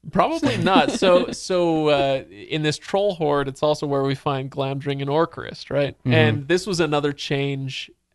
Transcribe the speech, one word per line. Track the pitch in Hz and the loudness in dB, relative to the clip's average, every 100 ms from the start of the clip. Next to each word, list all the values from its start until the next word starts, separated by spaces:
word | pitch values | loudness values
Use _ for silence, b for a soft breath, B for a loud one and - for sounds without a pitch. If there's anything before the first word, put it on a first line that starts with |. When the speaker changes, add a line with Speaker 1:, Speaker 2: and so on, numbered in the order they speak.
| - | -2
Speaker 1:
Probably | 196 - 330 277 214 | 0 0 2 -2 0
not. | 170 185 147 | 2 4 2
So, | - 190 180 - | 2 4 4 2
Speaker 2:
<laughs> | |
Speaker 1:
so, | - - 180 175 160 151 | -6 -2 0 2 2 2
uh, | 139 139 135 - | 2 2 0 -4
in | 101 - 156 | -18 -6 -2
this | 151 143 | -2 -2
troll | - 196 208 | -2 0 0
horde, | 170 151 143 135 | 0 0 0 -2
it's | 131 | 0
also | 151 147 147 | 0 0 0
where | 139 | 0
we | 135 | 0
find | 135 151 139 135 | -2 -2 -4 -6
Glamdring | 143 135 139 139 139 | -6 -4 -4 -6 -6
and | 139 | -2
Orcrist, | 147 165 - - - - | 0 0 -4 -12 -14 -6
right? | 135 143 - | -2 -2 -4
Speaker 2:
Mm-hmm. | - | 2
Speaker 1:
And | 160 151 147 139 | 4 4 2 0
this | 180 196 | 0 0
was | 170 | -2
another | 156 147 143 | 0 2 0
change, | 139 - 139 139 139 135 131 - _ _ | -4 -4 -4 -2 -4 -8 -10 -14 _ _